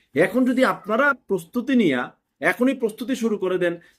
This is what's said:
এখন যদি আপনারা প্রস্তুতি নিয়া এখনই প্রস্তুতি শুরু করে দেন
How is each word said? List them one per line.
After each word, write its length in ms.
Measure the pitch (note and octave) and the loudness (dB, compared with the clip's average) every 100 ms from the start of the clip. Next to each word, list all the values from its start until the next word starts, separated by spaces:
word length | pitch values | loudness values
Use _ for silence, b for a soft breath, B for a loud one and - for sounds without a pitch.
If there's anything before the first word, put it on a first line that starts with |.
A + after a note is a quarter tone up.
| b | b
এখন 300 | C3+ F3+ A#3+ | 0 0 2
যদি 200 | B3+ B3+ | 2 2
আপনারা 500 | B3 - F#3+ A3+ C#4+ | 2 0 -4 0 0
প্রস্তুতি 600 | C#4 - F#3+ E3 B3 B3 B3+ | 0 -4 -6 -4 -8 0 2
নিয়া 400 | F#3 B2+ C#3 - _ - | 2 0 -4 -12 _ -4
এখনই 340 | D3 F#3 B3+ | -2 0 0
প্রস্তুতি 400 | C4+ A3+ - A3+ | 0 -4 -6 -8
শুরু 240 | B3+ A3+ G#3 | -4 -2 -2
করে 200 | F#3 F#3 | -2 0
দেন 180 | F3 E3+ b | -2 -4 b